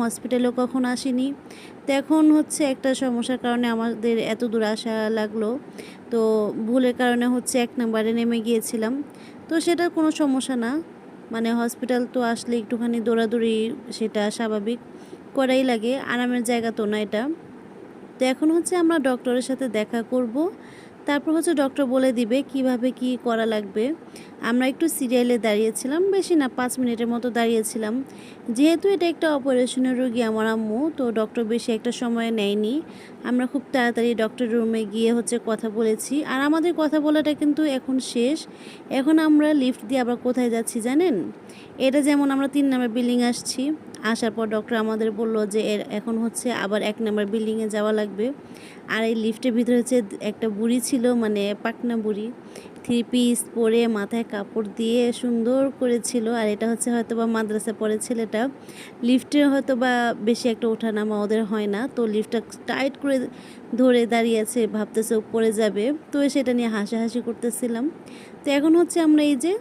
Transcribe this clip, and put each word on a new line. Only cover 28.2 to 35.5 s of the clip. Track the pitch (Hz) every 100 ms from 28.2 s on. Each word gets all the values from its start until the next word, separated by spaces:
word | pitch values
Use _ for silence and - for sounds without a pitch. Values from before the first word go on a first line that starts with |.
| - - -
যেহেতু | 226 302 330 392
এটা | 392 339
একটা | 330 320 294
অপারেশনের | 262 254 247 262 254 247
রোগী | 254 226
আমার | 226 220 220
আম্মু, | 220 220 220 320 302
তো | 247
ডক্টর | 220 214 240
বেশি | 220 233 - 220
একটা | 240
সময় | 233 240 233 226
নেয়নি। | 220 202 208 214 285 339 - - -
আমরা | - 247 247
খুব | 285 -
তাড়াতাড়ি | 262 240 233 233 226
ডক্টর | 220 226 240
রুমে | 233 226 220 208
গিয়ে | 214 226
হচ্ছে | 233 - 233
কথা | 226